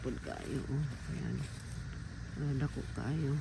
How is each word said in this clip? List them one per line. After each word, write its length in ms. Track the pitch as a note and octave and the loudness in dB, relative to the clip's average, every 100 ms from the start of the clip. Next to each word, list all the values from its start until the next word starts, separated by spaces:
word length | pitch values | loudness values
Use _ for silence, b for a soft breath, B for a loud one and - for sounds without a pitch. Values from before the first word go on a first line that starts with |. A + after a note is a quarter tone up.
pod 140 | B2+ A2+ | 0 -2
kaayo, 400 | - - - - - | -2 -4 0 0 2
oh. 160 | C#3 C#3+ - - | 2 2 0 -2
Ayan. 220 | - A1+ B1 - - - - - - - - - - | -2 0 0 -2 -4 -6 -4 -4 -4 -4 -6 -4 0
Ah, 180 | D3 C3+ | 2 4
dako 240 | D3 - - | 2 2 -2
kaayo. 400 | - A#2 D#3 C#3+ D3 | -2 2 2 4 2